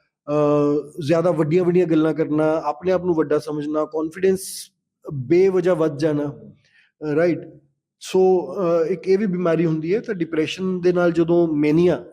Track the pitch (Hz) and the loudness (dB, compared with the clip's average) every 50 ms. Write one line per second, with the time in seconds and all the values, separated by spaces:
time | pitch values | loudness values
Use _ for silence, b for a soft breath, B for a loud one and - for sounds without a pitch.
0 | _ _ _ _ _ - 147 151 147 147 147 147 147 147 147 151 147 147 - - | _ _ _ _ _ -4 -2 0 2 2 2 2 2 2 0 0 -2 -6 -10 -8
1 | 170 131 170 165 165 180 170 151 165 147 151 185 185 170 175 180 180 165 160 156 | -2 0 0 2 2 0 0 0 0 0 2 0 2 2 2 2 2 2 2 2
2 | 156 160 156 147 160 143 147 151 156 156 156 160 151 151 147 151 175 180 185 180 | 2 2 0 -2 -2 -2 0 0 0 0 0 0 -2 -4 -6 -4 -2 -2 0 0
3 | 175 180 175 160 156 143 147 151 143 - 151 151 147 147 151 151 151 151 - 156 | 0 0 0 0 0 0 0 -2 -2 -4 -8 -6 -6 -4 -4 -4 -4 -4 -4 -6
4 | 156 160 156 185 180 190 190 190 - - - - - - _ _ _ _ _ _ | -6 -6 -6 -2 0 0 0 0 -4 -10 -14 -14 -16 -18 _ _ _ _ _ _
5 | - - 156 139 123 123 165 175 190 196 185 185 175 180 185 160 160 160 151 135 | -16 -12 -10 -8 -2 0 2 4 4 4 2 2 2 2 2 2 0 -2 -2 -2
6 | 151 160 151 147 147 147 143 - - - - b b b b b b b b - | -2 -2 -2 -2 -4 -6 -8 -12 -18 -20 -20 b b b b b b b b -12
7 | 151 151 147 151 170 175 160 - - - - - _ _ _ _ _ _ _ _ | -6 -4 0 0 2 0 0 -2 -6 -14 -20 -20 _ _ _ _ _ _ _ _
8 | - - - 185 185 185 185 180 165 131 135 196 196 170 170 170 160 156 190 180 | -10 -4 0 2 4 4 4 2 0 -4 -6 -4 -2 0 2 2 0 0 -2 -4
9 | - 185 190 190 220 208 175 180 180 170 165 156 170 165 160 156 156 165 185 226 | 0 0 0 2 2 0 -2 0 0 0 2 2 2 0 0 -2 -2 -2 -2 -4
10 | 247 - 220 180 165 160 - 156 156 143 - 180 190 190 185 180 170 180 180 175 | -4 -4 -6 -6 -6 -4 -2 -2 -2 -2 -4 -6 -4 -4 -4 -2 0 0 2 2
11 | 175 175 165 165 170 160 170 175 170 165 156 147 151 151 151 165 175 180 165 131 | 2 0 2 0 0 2 2 2 2 2 2 0 2 2 4 4 4 2 2 0
12 | - - | -4 -10